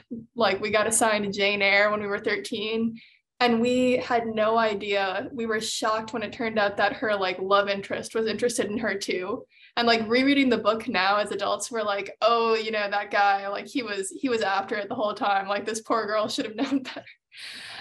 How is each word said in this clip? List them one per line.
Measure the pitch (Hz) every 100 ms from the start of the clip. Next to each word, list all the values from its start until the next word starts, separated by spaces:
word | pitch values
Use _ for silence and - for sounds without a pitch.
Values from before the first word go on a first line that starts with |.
| - 247 -
like, | - 208 190
we | 214
got | 214 214
assigned | 226 226 208 202
Jane | 202 202 208
Eyre | 196 202 208
when | 208
we | 208
were | 202
thirteen, | 220 202 - 226 214 226 226 226 - _ _ -
and | 247 226
we | 240 254 254 247
had | - 240 226
no | 220 214 226
idea. | 226 202 208 202 190 185 262
We | 254 226
were | 214
shocked | - - 226 220 220
when | 240
it | 208
turned | - 233 220
out | 202 202
that | 208
her, | - 226 208
like, | 185 185
love | 190 202 202
interest | 196 196 - 214
was | 226 220
interested | 208 247 240 208
in | 208
her | 226 196
too. | 202 185 185 240 - _ - -
And, | 233
like, | 226 214
rereading | 240 269 277 262
the | 220
book | 202 220 247
now | 190 190 208
as | 208
adults, | 202 202 208 -
we're | 226
like, | 208 196 196 -
"Oh, | 220 233 226
you | 226 220
know, | 214 202
that | 202 208
guy, | 214 202 196 196
like, | 202 208
he | 285
was, | 220 202 196
he | - 269
was | 226
after | 196 196 196 214
it | 202
the |
whole | 247 208
time. | 208 226 196 196
Like, | 202 202
this | 220
poor | - 226 202
girl | 214 220
should | - 226
have | 214
<laughs> | 269
known | 269
better." | - - - - _ - - - - -